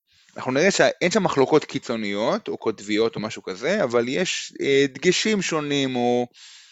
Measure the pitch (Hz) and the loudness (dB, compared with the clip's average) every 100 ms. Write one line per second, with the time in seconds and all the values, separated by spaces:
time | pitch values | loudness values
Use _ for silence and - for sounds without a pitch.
0 | _ _ _ - 127 131 185 - 143 - | _ _ _ -10 -2 2 2 4 2 2
1 | 170 220 175 - 131 156 - 139 - 117 | 0 0 0 2 4 4 2 -4 -6 -6
2 | 104 101 120 208 - - - 104 101 104 | -4 -2 -2 -2 -6 -6 -4 -6 -2 0
3 | 113 101 107 110 95 92 131 208 147 120 | 0 -2 -8 -8 -10 -6 -2 0 0 0
4 | 120 151 180 - - - 139 139 139 135 | 0 -2 -2 -4 -8 -6 0 2 2 2
5 | 180 175 220 214 175 160 147 143 135 127 | 0 2 0 0 0 -4 -2 -2 0 0
6 | 123 120 120 - - - - | 0 0 -2 -8 -20 -20 -20